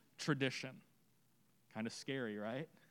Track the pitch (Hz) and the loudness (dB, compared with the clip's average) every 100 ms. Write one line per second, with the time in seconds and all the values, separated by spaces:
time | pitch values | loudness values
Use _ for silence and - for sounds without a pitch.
0 | - - - 143 131 - 131 131 - - | -14 -2 2 4 4 2 -6 -10 -18 -20
1 | - - - - - - - 110 113 - | -20 -20 -20 -20 -20 -20 -10 -2 -2 -2
2 | - 135 117 104 104 127 160 - - | -2 0 0 0 -2 -2 -4 -10 -18